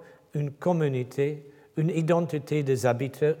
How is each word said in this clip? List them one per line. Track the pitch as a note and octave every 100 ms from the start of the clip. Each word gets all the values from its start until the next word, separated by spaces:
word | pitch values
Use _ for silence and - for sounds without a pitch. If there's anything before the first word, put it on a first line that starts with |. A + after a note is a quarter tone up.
| - - _
une | D3+ C#3+
communauté, | C#3 F3+ F3 D3 C3 B2 C#3 C#3+ D3 - - - -
une | D#3
identité | D#3+ D#3 E3+ E3+ D3+ - D3+
des | C#3 B2+ B2
habitu-, | A#2+ C3+ - D3+ D#3